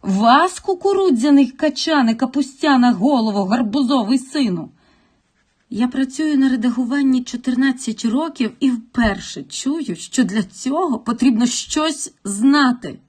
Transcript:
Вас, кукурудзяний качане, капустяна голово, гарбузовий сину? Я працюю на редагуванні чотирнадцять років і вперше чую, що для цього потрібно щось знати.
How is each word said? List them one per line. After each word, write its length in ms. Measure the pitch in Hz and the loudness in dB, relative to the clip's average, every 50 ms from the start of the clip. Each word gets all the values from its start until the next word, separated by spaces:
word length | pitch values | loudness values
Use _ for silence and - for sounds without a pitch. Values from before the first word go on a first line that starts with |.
Вас, 580 | - 196 190 196 220 233 247 294 339 370 - - | -2 -2 0 2 4 4 6 4 4 2 -2 -6
кукурудзяний 840 | - - 381 359 - 392 403 392 392 370 269 220 226 302 285 277 277 | -4 -4 -4 0 0 0 0 2 2 2 2 2 4 4 6 6 4
качане, 680 | 247 - - 311 302 294 - - 330 311 285 247 226 226 | 2 0 -2 -2 -2 -2 -2 -4 0 0 2 2 2 2
капустяна 760 | 226 262 247 - 285 285 - - _ - 302 277 254 247 247 | 0 -4 -4 -2 -4 -4 -4 -4 _ 2 2 4 6 4 4
голово, 520 | 226 175 196 285 285 247 220 220 202 202 196 | 2 2 2 2 2 2 0 0 0 -2 0
гарбузовий 760 | 185 214 240 247 208 202 294 277 233 285 254 214 196 262 262 | 0 0 0 -2 -2 0 0 0 2 0 0 0 0 -2 -2
сину? 520 | - - - 302 269 214 180 165 - - _ _ _ _ _ _ _ _ _ _ _ _ _ _ _ _ _ _ _ _ | -2 -4 -4 -2 -2 -2 -2 -4 -8 -12 _ _ _ _ _ _ _ _ _ _ _ _ _ _ _ _ _ _ _ _
Я 180 | - 202 247 247 | -4 -2 -2 -2
працюю 500 | 247 269 269 262 - - 311 311 294 269 | 0 -2 -4 -4 -4 -4 -2 0 2 4
на 100 | 269 262 | 4 2
редагуванні 760 | 254 233 214 254 226 240 254 226 269 285 277 269 262 254 247 | 2 2 0 -2 0 -2 -2 -2 -2 0 2 2 2 0 -2
чотирнадцять 800 | - - 240 - 262 247 240 269 277 262 254 - 233 214 - - | -4 -10 -6 -4 -2 0 2 0 0 0 -2 -6 -8 -8 -4 -4
років 480 | 226 214 277 320 330 330 - 247 214 - _ | -2 -2 -2 -2 -4 -4 -4 -4 -4 -2 _
і 100 | - 262 | 0 0
вперше 720 | 247 226 - _ - - 233 214 196 185 - - - - | 0 -2 -8 _ -2 0 0 0 0 -4 -8 -12 -12 -14
чую, 540 | - - - - - 262 294 330 294 - 180 | -14 -12 -12 -8 -6 -4 -4 -4 -6 -8 -8
що 280 | - - - - 262 240 | -10 -10 -6 0 0 0
для 180 | 180 196 220 | 0 0 -4
цього 560 | 180 - - - - 254 277 330 370 330 240 - | -4 -6 -10 -10 -6 -4 -2 -2 -2 -2 -4 -4
потрібно 480 | - 233 233 240 240 277 233 214 247 | -4 -8 -4 0 2 2 2 2 0
щось 680 | 240 - - - - - 302 311 330 302 - - - _ _ _ | 0 -2 -4 -8 -4 -4 -2 -2 -2 -4 -6 -10 -14 _ _ _
знати. 760 | 202 202 202 226 277 285 294 277 254 247 - - 147 - - _ | -10 -4 2 2 4 4 4 4 2 0 -2 -6 -14 -14 -16 _